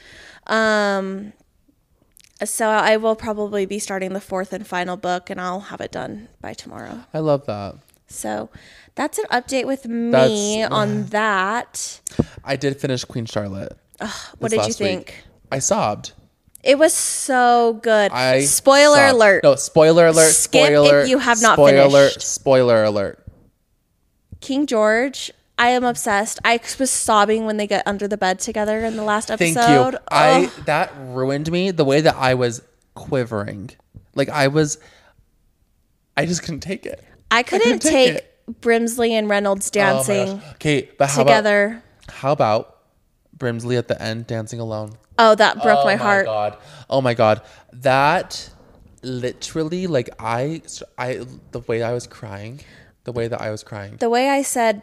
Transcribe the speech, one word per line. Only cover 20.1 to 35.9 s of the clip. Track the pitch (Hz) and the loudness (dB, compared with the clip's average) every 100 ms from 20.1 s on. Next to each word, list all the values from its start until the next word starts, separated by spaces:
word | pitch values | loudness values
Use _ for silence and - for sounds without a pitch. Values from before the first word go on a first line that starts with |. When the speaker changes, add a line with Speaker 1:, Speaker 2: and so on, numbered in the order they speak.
| 160 160 | 6 6
Speaker 1:
Skip | - - - | 4 2 4
if | 294 294 | 6 6
Speaker 2:
spoiler, | 294 285 269 | 6 6 4
Speaker 1:
you | 262 | 2
have | 254 233 | 2 2
not | 226 | 4
Speaker 2:
spoiler | 160 143 139 | 6 6 8
alert, | 139 139 139 | 8 8 6
Speaker 1:
finished. | - - | 4 -8
Speaker 2:
spoiler | - - 131 123 113 | -6 2 4 4 4
alert. | 107 104 95 - - _ _ _ _ _ _ _ _ _ _ - | 2 0 -4 -8 -20 _ _ _ _ _ _ _ _ _ _ -20
Speaker 1:
King | - 269 285 | -6 -4 0
George, | 226 214 220 269 262 - - _ - | 0 2 2 -2 -6 -14 -16 _ -2
I | 240 | 2
am | 247 | 2
obsessed. | 247 233 - 202 220 - | 0 -2 -2 -2 -2 -2
I | - 233 - - | 0 0 -2 -4
was | 269 | -4
sobbing | - - 214 208 220 220 | -2 0 2 2 0 -2
when | 214 | -4
they | 208 | -2
get | 202 - | -2 -2
under | 202 202 | -6 -6
the | 208 | -4
bed | 185 185 | -2 -2
together | - 220 214 214 | -6 -4 -4 -4
in | 226 220 | -4 -6
the | |
last | 214 208 - | -4 -4 -4
Speaker 2:
Thank | 220 | -2
you. | 170 165 | -2 2
Speaker 1:
episode. | 233 240 254 254 - | 4 4 4 -2 -2
Speaker 2:
I, | 151 151 - - | 2 4 4 2
Speaker 1:
Ugh. | - 151 | -4 -2
Speaker 2:
that | 143 113 143 | -2 -2 -6
ruined | 131 127 131 139 156 | -10 -4 -2 -2 -2
me, | 175 190 | -2 -2
the | 170 | 0
way | 139 143 | 2 4
that | 156 131 | 2 2
I | 131 | 0
was | 127 123 117 - _ _ | 0 -2 -4 -14 _ _
quivering. | - - 139 117 110 104 104 107 - _ - _ | -20 -6 -4 -4 -6 -8 -10 -14 -20 _ -20 _
Like, | - 139 | -6 -4
I | 151 135 | 0 0
was, | 151 151 147 _ _ _ _ _ _ _ _ _ _ _ | 2 -2 -4 _ _ _ _ _ _ _ _ _ _ _